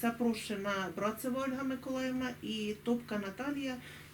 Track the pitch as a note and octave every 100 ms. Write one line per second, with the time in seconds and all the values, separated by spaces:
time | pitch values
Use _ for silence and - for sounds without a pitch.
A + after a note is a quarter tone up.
0 | A#3 A#3 A#3+ G#3+ - G3 G3+ G3 F3+ F3
1 | G#3 A3+ B3+ C4 C4+ C4 C4+ B3+ C4 C4
2 | C4 B3+ B3+ - G#3 A3 G#3 G#3 A#3+ A#3+
3 | - G#3+ G3 G3 C#4 C#4 C4+ B3 - -
4 | -